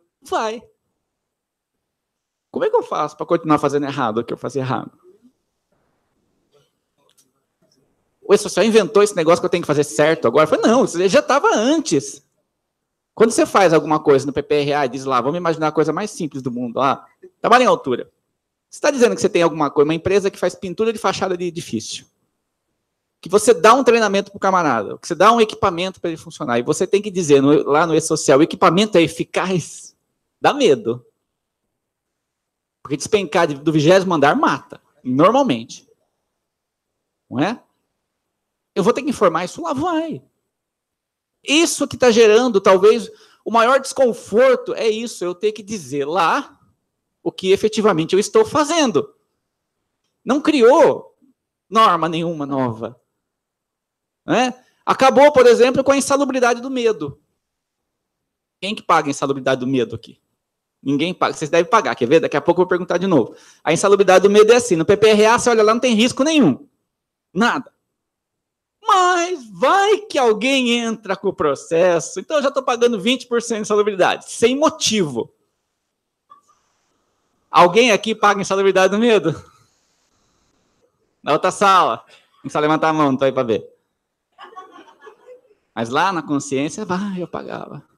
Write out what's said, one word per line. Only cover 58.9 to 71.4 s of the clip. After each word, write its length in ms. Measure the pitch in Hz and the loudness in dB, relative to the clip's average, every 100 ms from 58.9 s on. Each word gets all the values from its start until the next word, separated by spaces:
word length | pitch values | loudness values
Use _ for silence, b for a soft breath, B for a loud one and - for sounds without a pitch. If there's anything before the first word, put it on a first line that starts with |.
| 165 143 | 0 0
a 20 | |
insalubridade 500 | 139 139 139 131 131 | -4 -4 -4 -2 -2
do 60 | 127 | -2
medo 300 | 131 110 110 | -2 -2 -6
aqui? 240 | - _ _ _ _ _ _ _ | -16 _ _ _ _ _ _ _
Ninguém 320 | 135 143 170 | -6 -4 -4
paga. 220 | - 120 | -2 -4
Vocês 160 | - 147 | -4 -2
devem 180 | 170 175 | -2 2
pagar, 260 | 220 202 | 0 0
quer 120 | - 120 | -4 2
ver? 140 | 156 | 2
Daqui 160 | 131 147 | 2 -2
a 40 | |
pouco 200 | 175 165 | 0 0
eu 40 | |
vou 40 | 180 | 0
perguntar 300 | 180 180 175 | -2 -4 -4
de 80 | 190 | 0
novo. 300 | 160 104 b b b | 0 0 b b b
A 80 | 147 | -4
insalubridade 500 | 160 196 196 185 185 | 0 2 4 6 4
do 80 | 202 | 6
medo 220 | 208 214 | 6 6
é 40 | 240 | 4
assim, 200 | 240 165 | 2 -2
no 80 | |
P 120 | 160 202 | 0 2
P 120 | 220 | 4
R 180 | 208 214 | 4 2
A 120 | 233 | 2
você 120 | 240 | 2
olha 120 | 226 | 2
lá, 120 | 214 | 2
não 60 | 233 | 2
tem 140 | 254 | 0
risco 280 | 214 240 - | 2 0 0
nenhum. 460 | 285 311 185 113 - _ _ _ _ _ _ | 0 2 2 0 -8 _ _ _ _ _ _
Nada. 400 | 175 233 190 - _ _ _ _ _ _ _ _ _ _ _ | -2 -2 -2 -8 _ _ _ _ _ _ _ _ _ _ _
Mas 640 | 440 392 359 359 349 349 226 | 0 2 2 0 -2 -6 -12
vai 500 | 175 262 381 403 415 | -2 0 2 2 0
que 200 | 415 294 | -2 0
alguém 520 | 240 208 254 269 247 | 0 2 0 0 0
entra 460 | 240 233 220 196 185 | -2 -2 -6 -8 -6
com 120 | 196 | -6
o 40 | |
processo, 840 | - | -2